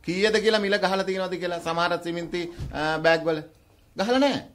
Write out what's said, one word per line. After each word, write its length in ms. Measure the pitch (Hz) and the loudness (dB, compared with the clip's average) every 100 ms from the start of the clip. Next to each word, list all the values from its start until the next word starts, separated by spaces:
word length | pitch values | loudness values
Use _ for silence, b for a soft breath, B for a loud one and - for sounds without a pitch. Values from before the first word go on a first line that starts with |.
කීයද 360 | - 180 208 214 | -4 0 2 4
කියලා 240 | 208 220 | 4 2
මිල 160 | 202 202 | 2 2
ගහලා 280 | 185 190 | 2 0
තියෙනවද 300 | 190 185 180 175 | -2 -2 -2 -4
කියලා 240 | 175 170 | -4 -4
සමහර 320 | 160 165 175 170 | -4 0 0 0
සිමෙන්ති, 420 | 170 170 165 175 170 B 143 | -2 -6 -4 -6 -6 B -8
අ, 300 | 143 156 156 | -4 -2 2
බෑග් 240 | 160 165 | 4 4
වල 140 | 156 160 156 _ _ _ _ - | 2 -2 -6 _ _ _ _ -6
ගහලා 220 | 196 254 | 0 4
නැහැ. 240 | 285 190 - | 4 0 -6